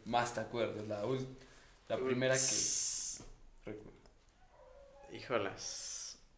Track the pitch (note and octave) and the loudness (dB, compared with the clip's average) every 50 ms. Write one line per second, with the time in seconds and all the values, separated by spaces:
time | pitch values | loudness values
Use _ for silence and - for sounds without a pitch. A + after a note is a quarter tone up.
0 | - A2 A#2+ A#2+ A#2 A2+ - A2+ A2+ - A#2+ A#2 A2 G2+ - G#2 G#2+ G#2+ G#2 G#2 | -4 2 2 4 4 4 0 -2 -4 -2 0 0 0 0 -2 -4 -4 -4 -2 -2
1 | G#2 B2 C3 C3 C3 C3 - - - - - - - - - - - - A2+ B2 | 0 0 0 0 -2 -6 -10 -14 -18 -20 -20 -20 -20 -20 -20 -14 -6 -2 0 0
2 | B2+ C3 B2+ B2 C3 C3 C3 C3 - - - - - - - - - - - - | 2 2 2 4 6 6 6 6 6 4 4 4 4 2 2 2 2 2 0 0
3 | - - - - - - - - - - - - - A2+ G#2 G#2+ - - - - | -2 -4 -4 -8 -10 -14 -16 -18 -20 -20 -20 -14 -10 -10 -10 -10 -10 -14 -18 -20
4 | - - - - - - - - - - - - - - - - - - - - | -20 -20 -20 -20 -20 -20 -20 -20 -20 -20 -20 -20 -20 -20 -20 -20 -20 -20 -20 -20
5 | - - - G#2+ - - B2 A2 G2 F#2+ G2 - - - - - - - - - | -18 -16 -14 -10 -4 0 0 0 0 0 -4 -6 -8 -8 -8 -6 -6 -6 -6 -8
6 | - - - - - - - | -8 -10 -12 -14 -18 -20 -20